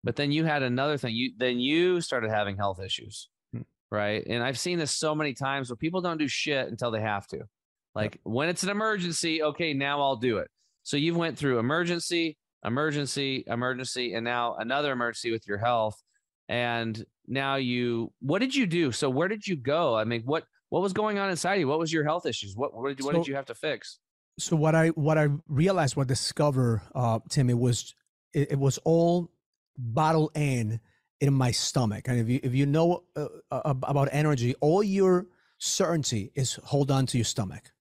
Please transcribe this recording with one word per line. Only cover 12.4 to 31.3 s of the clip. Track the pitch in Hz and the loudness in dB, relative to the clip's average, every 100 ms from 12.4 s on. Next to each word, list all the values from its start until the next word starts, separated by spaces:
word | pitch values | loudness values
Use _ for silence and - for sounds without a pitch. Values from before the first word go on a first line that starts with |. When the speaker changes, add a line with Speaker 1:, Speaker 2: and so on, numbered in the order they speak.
| _ _ | _ _
Speaker 1:
emergency, | - 123 156 147 139 143 135 131 - | -4 0 0 -2 -2 -2 -2 -4 -4
emergency, | 117 127 127 127 - 120 | -2 -2 -2 -6 -4 -4
and | 113 | -2
now | 117 120 120 - | -2 -2 -2 -4
another | 113 135 147 | -2 0 0
emergency | 127 120 113 120 | 0 -2 -4 -4
with | 113 - | -4 -4
your | 101 | -2
health. | 117 117 107 - _ _ _ _ - | 0 2 0 -4 _ _ _ _ -6
And | 120 120 117 113 110 - _ - | -2 -2 -2 -4 -6 -10 _ -6
now | 131 139 139 | -4 -2 -2
you, | 123 123 120 117 117 _ | 0 0 0 0 -4 _
what | 135 185 | -2 0
did | 262 | 0
you | 269 208 | 0 0
do? | 170 151 | 2 0
So | 110 143 | 0 0
where | 127 185 | 0 0
did | 220 202 | -2 -4
you | 165 | -4
go? | 123 156 160 113 | 0 2 2 2
I | |
mean, | 110 117 | 0 -2
what, | 117 156 - _ _ | -2 -4 -4 _ _
what | 160 | -2
was | 196 | 0
going | 185 214 202 | 0 -2 0
on | 196 | -2
inside | 175 175 196 | -2 0 2
you? | 135 | 2
What | 156 | 0
was | 160 | 0
your | 160 | 0
health | 151 170 127 | 0 0 -2
issues? | - 104 101 | -6 -8 -6
What, | 139 | -6
what | 110 131 135 | -4 -6 -4
did, | |
what | 135 | 0
did | 165 | 0
Speaker 2:
So | 156 | 0
Speaker 1:
you | 135 | -6
have | 135 | -8
to | |
fix? | 117 156 127 - - _ _ _ - | -6 -6 -6 -10 -20 _ _ _ -12
Speaker 2:
So | - 160 | -2 2
what | 156 | 4
I, | 160 165 | 4 2
what | 160 147 156 | 2 2 2
I | 147 143 - | 2 0 -2
realized, | 139 180 185 143 - | 2 2 4 0 0
what | 131 | 0
I | |
discovered, | 131 - - 147 131 123 110 - | 0 -2 0 2 4 2 2 -2
uh, | 131 120 113 - | -2 0 0 0
Tim, | - 123 | 2 2
it | 120 | 4
was, | 123 113 - - _ _ _ | 2 0 -4 -20 _ _ _
it, | 143 147 | -2 0
it | 143 | 2
was | 135 - | 2 2
all | 160 165 170 175 170 _ _ _ _ - | 2 4 4 2 -2 _ _ _ _ -10
bottled | 117 117 156 160 151 151 | -4 0 4 4 2 0
in, | 143 127 107 113 _ _ _ _ | 0 2 -2 -4 _ _ _ _
in | 139 | 2